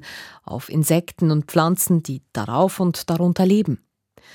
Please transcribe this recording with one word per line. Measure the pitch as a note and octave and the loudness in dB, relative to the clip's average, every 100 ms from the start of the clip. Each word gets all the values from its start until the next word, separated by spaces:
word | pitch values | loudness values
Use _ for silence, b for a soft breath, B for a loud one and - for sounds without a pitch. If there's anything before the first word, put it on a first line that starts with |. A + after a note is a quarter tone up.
| B B B B - | B B B B -12
auf | A#2+ - | -10 -4
Insekten | D#3 D#3 E3 F3 - E3 | -2 2 0 0 -2 0
und | D3+ D3+ | 0 0
Pflanzen, | E3+ D#3+ F3+ - E3+ | 0 2 0 0 0
die | D#3 C3+ - | 0 -8 -8
darauf | - G#2 A#2+ F#3 - | -8 -2 2 2 2
und | F3+ D#3+ - | -2 -2 -4
darunter | E3 F3 F3 F#3 | 0 2 2 2
leben? | G#3 F#3+ C3+ _ _ _ _ B | 2 0 -4 _ _ _ _ B